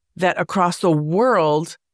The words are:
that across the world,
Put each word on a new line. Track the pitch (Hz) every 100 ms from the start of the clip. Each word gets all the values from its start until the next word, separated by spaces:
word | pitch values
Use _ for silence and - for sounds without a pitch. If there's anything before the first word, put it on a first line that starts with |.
| _ -
that | 180 -
across | 175 196 175 -
the | 185
world, | 156 151 180 254 208 156 151 165 - _